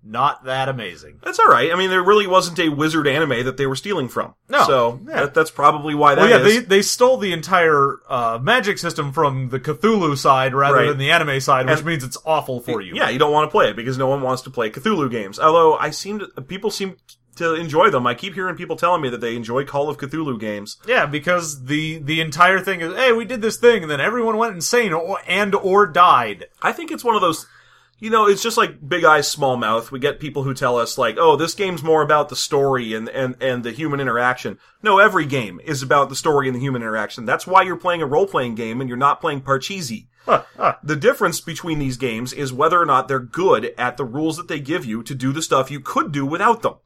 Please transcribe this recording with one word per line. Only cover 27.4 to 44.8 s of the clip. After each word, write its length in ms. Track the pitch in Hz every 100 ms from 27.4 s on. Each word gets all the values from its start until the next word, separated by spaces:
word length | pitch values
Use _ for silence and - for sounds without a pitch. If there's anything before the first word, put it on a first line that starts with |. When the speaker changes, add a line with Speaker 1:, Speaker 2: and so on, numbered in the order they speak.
| - _ _ _ _ _
Speaker 2:
you 100 | 214
know, 160 | 220 208
it's 160 | 196
just 140 | 233 226
like 320 | 196 139 147
Big 160 | 175
Eyes, 240 | 165 151 143
Small 280 | - 139 127
Mouth. 340 | 110 113 113
We 80 | 135
get 220 | 139 139
people 220 | 151 139
who 100 | 135
tell 240 | 131 131 123
us, 200 | 113 -
like, 200 | 120 110
"Oh, 160 | 160 143
this 200 | 165 -
game's 280 | 190 175
more 180 | 151 156
about 280 | 147 151 147
the 80 | -
story 560 | - 143 139 131 113
and, 160 | 110 113
and, 260 | - 131 127
and 220 | 131 123 120
the 80 |
human 260 | 113 156 139
interaction." 580 | 135 117 123 123 120 98 _ _
No, 180 | 208 196
every 260 | 208 185 147
game 340 | 135 107 90 -
is 160 | 143
about 240 | - 147 135
the 80 | 139
story 320 | 175 147 131
and 80 | 123
the 60 |
human 220 | 139 127
interaction. 420 | 113 110 104 - 110
That's 200 | 160 -
why 180 | 185
you're 120 | 185 170
playing 260 | 180 175
a 40 | 151
role-playing 480 | 147 196 165 123 113
game 240 | 113 117
and 80 | 135
you're 60 | 120
not 220 | 143 -
playing 220 | 165 143
Parcheesi. 640 | 135 135 - 196 147 110 - _ -
Speaker 1:
Huh, 180 | 220 - -
huh. 200 | 180 -
Speaker 2:
The 140 | 143 151
difference 460 | 185 277 190 160
between 380 | - 160 175 156
these 180 | 135 127
games 340 | 127 110 127
is 220 | - 139
whether 280 | 127 156 175
or 40 | 165
not 240 | 131 135
they're 100 | 135
good 540 | 120 - 185 123 117 -
at 200 | 123 120
the 80 | 135
rules 320 | 127 156 156
that 100 | 175
they 140 | 160
give 240 | 135 170